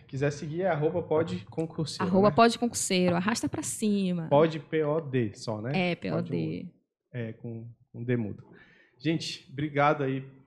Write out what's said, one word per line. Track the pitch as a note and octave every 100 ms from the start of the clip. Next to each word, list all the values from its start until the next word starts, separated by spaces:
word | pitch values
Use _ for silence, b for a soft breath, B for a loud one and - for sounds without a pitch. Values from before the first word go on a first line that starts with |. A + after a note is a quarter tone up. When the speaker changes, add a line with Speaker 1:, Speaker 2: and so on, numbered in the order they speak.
| B
Speaker 1:
quiser | C3+ C#3+
seguir, | - D#3 E3
é | F#3
arroba | D3+ D3+ F3
pod | - D#3 E3+ F3+ -
concurseiro, | - D#3+ - D3+ - F#3
Speaker 2:
Arroba | F#3 G#3
pod | A3+ A#3 A#3
concurseiro, | A#3+ - - F#3 F3+
Speaker 1:
né? | F3
Speaker 2:
arrasta | F#3+ A3+ D4
pra | -
cima. | D4 - G#3+ G3+ F#3 F3 -
Speaker 1:
Pod, | C#3+ E3 D#3
P | - D#3+
O | D3 D#3
D | C#3+ B2+ A2
só, | - - G#2+
né? | A2+ F#3 F3+
Speaker 2:
É, |
P | E3+ -
O | E3
D. | E3+ E3+ D#3+ E3+
Speaker 1:
Pod, | F3+ - _ _ _
é, | B2 A2+
com, | A2 A#2+ A2+ A#2 - _
com | A#2
D | A#2+ A#2+
mudo. | G#2 G2 - B B B B B
Gente, | D3 E3 - - -
obrigado | C3 D3+ C#3+ D3 D3+
aí | C3+ C3+ C3+ -